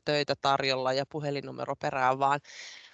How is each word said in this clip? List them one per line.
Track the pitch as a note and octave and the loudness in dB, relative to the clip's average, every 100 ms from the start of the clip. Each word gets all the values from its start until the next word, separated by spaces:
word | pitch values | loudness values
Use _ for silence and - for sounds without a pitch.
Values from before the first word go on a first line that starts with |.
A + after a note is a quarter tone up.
töitä | - D3 C#3+ C#3 | -2 0 0 0
tarjolla | C#3 C#3 C#3 C3 B2+ | 2 2 2 0 0
ja | C3 C#3 | 0 -2
puhelinnumero | D#3 D3 C#3+ C3+ B2+ B2+ C#3 | -4 -4 -4 -6 -8 -6 -4
perään, | D3 C#3 B2+ C3+ | -4 2 2 4
vaan | C#3 C#3+ - - - - - | 2 2 -2 -16 -16 -18 -20